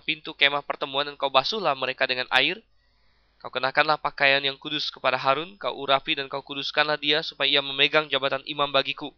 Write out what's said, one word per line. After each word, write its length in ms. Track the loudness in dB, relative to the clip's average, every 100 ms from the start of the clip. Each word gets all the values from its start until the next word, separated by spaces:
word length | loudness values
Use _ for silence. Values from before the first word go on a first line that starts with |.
pintu 320 | -6 -8 -8 0
kemah 240 | 2 2
pertemuan 480 | -4 -8 -4 -4 -4
dan 80 | -4
kau 160 | 2
basuhlah 400 | 2 2 -2 -2
mereka 320 | -2 -4 -2
dengan 240 | -2 -2 2
air. 260 | 2 2 -2 _ _ _ _ _ _ _ _
Kau 80 | -10
kenakanlah 480 | -4 0 2 2 2
pakaian 480 | -2 2 4 4
yang 160 | 0 -6
kudus 320 | -6 -6 -6
kepada 240 | -2 -2 0
Harun, 400 | 0 0 -2 -8
kau 160 | -8
urapi 480 | -6 0 0 0 -4
dan 80 | -4
kau 160 | -10
kuduskanlah 560 | -8 -8 -2 0 0 0
dia 240 | 0 0
supaya 240 | -2 -2 2
ia 140 | 2
memegang 480 | 0 0 4 4 2
jabatan 320 | 0 0 -2
imam 240 | -6 -4 0
bagiku. 400 | 0 0 -8 -12